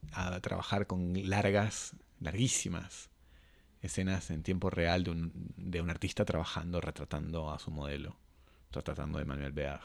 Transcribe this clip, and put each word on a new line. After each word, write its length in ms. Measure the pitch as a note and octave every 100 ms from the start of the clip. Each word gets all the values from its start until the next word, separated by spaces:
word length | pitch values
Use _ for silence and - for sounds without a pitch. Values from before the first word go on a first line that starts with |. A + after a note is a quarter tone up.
| -
a, 260 | - F2+ F2+
trabajar 480 | - F2+ F2 G2+ G2+
con 420 | F#2 F2 F2+ F#2+
largas, 680 | G2 G2+ G2+ G#2+ - - - - -
larguísimas 880 | E2 F#2 B2 - F#2 E2+ F2 - - _ - - - - - -
escenas 500 | F#2 - F#2+ F#2+ -
en 100 | D#2
tiempo 280 | D#2 F#2 F#2
real 340 | F2+ E2+ F2
de 80 | F2+
un, 200 | E2 E2 F2+ F2+ F2+
de 240 | F#2 F2
un 80 | E2+
artista 340 | E2 F#2+ -
trabajando, 560 | G#2+ E2+ D#2+ - E2 F2
retratando 720 | D#2 D2+ C#2+ D2+ D#2 E2 D#2
a 80 | D2+
su 120 | -
modelo, 440 | D#2 C#2+ C#2+ D2 - _ - - - -
retratando 480 | - - D2 D2 D#2
a 20 |
Emmanuel 300 | D2 C#2 C#2
Béard. 300 | C#2+ C#2+ C#2+